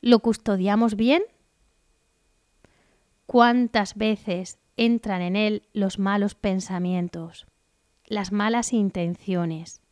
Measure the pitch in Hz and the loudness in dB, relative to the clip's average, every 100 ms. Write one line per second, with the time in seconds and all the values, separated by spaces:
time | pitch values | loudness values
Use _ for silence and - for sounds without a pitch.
0 | 240 233 233 214 - 196 185 208 233 208 | 6 4 4 -2 -2 0 2 2 2 2
1 | 226 320 427 _ _ _ _ _ _ _ | 2 2 0 _ _ _ _ _ _ _
2 | _ _ _ _ _ _ _ _ _ _ | _ _ _ _ _ _ _ _ _ _
3 | _ _ - 247 240 247 240 226 196 208 | _ _ 0 4 6 4 2 0 -2 -2
4 | 220 208 - 180 185 - _ - 233 233 | -2 -2 -4 -6 -6 -16 _ 0 0 2
5 | 214 185 180 196 214 208 _ - 190 - | -2 -4 -2 0 0 -2 _ -4 -4 -2
6 | 196 202 202 - 202 190 180 185 180 180 | -2 0 -2 -2 -4 -4 -4 -4 -2 -2
7 | 175 170 165 - - _ _ _ _ _ | -4 -8 -14 -16 -20 _ _ _ _ _
8 | _ 208 190 202 208 233 233 233 196 185 | _ -6 -4 -2 0 0 0 0 0 0
9 | 170 175 - 180 170 160 165 - _ | -4 -4 -4 -2 -2 -6 -12 -20 _